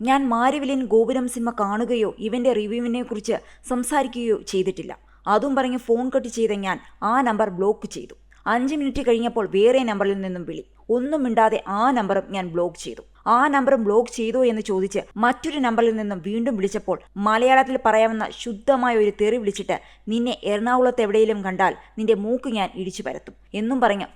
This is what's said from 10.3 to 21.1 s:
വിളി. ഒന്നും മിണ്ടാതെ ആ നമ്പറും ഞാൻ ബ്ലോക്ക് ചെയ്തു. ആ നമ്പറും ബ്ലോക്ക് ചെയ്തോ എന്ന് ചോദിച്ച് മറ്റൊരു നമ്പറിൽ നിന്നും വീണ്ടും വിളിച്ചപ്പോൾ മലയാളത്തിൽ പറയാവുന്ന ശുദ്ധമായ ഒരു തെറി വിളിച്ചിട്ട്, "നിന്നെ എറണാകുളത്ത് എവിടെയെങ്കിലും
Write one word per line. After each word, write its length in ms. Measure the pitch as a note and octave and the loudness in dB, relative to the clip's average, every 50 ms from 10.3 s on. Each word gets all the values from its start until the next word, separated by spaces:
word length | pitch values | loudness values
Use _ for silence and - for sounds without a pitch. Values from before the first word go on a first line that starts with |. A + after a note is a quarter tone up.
| F3+ F3+ E3 | -6 -8 -8
വിളി. 200 | E3+ D#3+ D#3 - - _ - - - | -10 -10 -12 -14 -16 _ -18 -4 -2
ഒന്നും 320 | A3+ B3 B3 C#4+ D#4 D4+ C4 | -2 0 0 -2 -2 -2 0
മിണ്ടാതെ 400 | B3 A3+ A3+ A3 A3 A3+ F#3+ - F#3 | 0 4 4 4 4 2 0 -4 -4
ആ 220 | G3 G#3 A#3 C4+ | -2 2 2 2
നമ്പറും 320 | C4+ A#3+ G3+ F#3 D4 D4 C#4 A3+ | 2 2 0 0 0 -2 -2 -4
ഞാൻ 200 | G3 F#3+ F3+ F3 | -6 -6 -6 -4
ബ്ലോക്ക് 280 | E3 F3 F3 F3 E3+ | -2 -2 -2 -2 -4
ചെയ്തു. 260 | - - C3 A2 - - - _ _ _ | -8 -14 -14 -14 -14 -18 -20 _ _ _
ആ 220 | G3 A3+ B3 C#4 D4+ | 2 4 4 4 4
നമ്പറും 360 | C#4 C#4 B3+ C#4 C4+ A#3+ A3 | 2 2 4 4 2 2 2
ബ്ലോക്ക് 260 | G3+ G3+ A3+ A#3 A#3 | 2 4 2 2 2
ചെയ്തോ 340 | - B3 A3 A3+ A3+ C4 B3+ | -4 -4 -4 -2 2 2 2
എന്ന് 180 | A#3+ A3+ G#3+ | 2 2 0
ചോദിച്ച് 360 | - - G3 F#3+ F#3+ G3 - F#3+ - - - | -4 -2 -2 -2 -2 -2 -4 -6 -6 -6 -4
മറ്റൊരു 420 | G3+ A3+ A#3+ B3+ - - D#4+ C#4+ D4+ | 0 0 0 0 0 -6 -6 -4 -2
നമ്പറിൽ 380 | B3+ A#3+ A3+ A#3 A#3 A3+ A3 | 0 2 2 2 2 2 2
നിന്നും 260 | A3 G#3+ G#3 G3+ F3+ D#3 | -2 -4 -6 -8 -8 -6
വീണ്ടും 300 | G3+ G#3+ A#3 A#3 C#4 A#3+ | -6 -4 -2 -2 -2 -2
വിളിച്ചപ്പോൾ 440 | F#3+ F#3+ G3 G#3+ G#3 - - F3 - - _ _ | 0 -2 -2 -2 -4 -4 -4 -4 -4 -6 _ _
മലയാളത്തിൽ 600 | F#3+ G3+ G#3+ A3 A3+ B3 B3+ C4 C4 C4 B3+ C4 B3+ - | -2 0 2 2 4 4 6 6 6 4 2 -2 0 2
പറയാവുന്ന 440 | A3 G#3+ A3 A3 A3+ A3+ G#3+ G#3+ - | 4 4 4 4 4 2 -2 -4 -6
ശുദ്ധമായ 640 | - - - A#3+ - G3+ - - C#4 B3+ B3+ B3 A#3 | -8 -10 -10 -10 -10 -2 2 2 2 2 2 2 2
ഒരു 160 | A3 G#3 G3+ G3+ G#3 | 2 2 2 2 0
തെറി 160 | G#3+ G#3 A3+ | 0 0 0
വിളിച്ചിട്ട്, 440 | B3 G#3+ G3+ G3 - F#3+ - E3+ - - - - _ _ G3+ | 0 -2 -4 -4 -4 -4 -4 -6 -6 -6 -16 -20 _ _ -4
"നിന്നെ 300 | A3 A#3 A#3+ B3 A#3+ - - | -2 -2 0 -2 -4 -4 -2
എറണാകുളത്ത് 580 | G3 G#3 G#3 A3+ B3 B3 B3+ B3+ B3 A#3+ A#3+ | -2 -2 0 0 0 2 4 4 2 2 2
എവിടെയെങ്കിലും 420 | A3+ G3+ | 0 2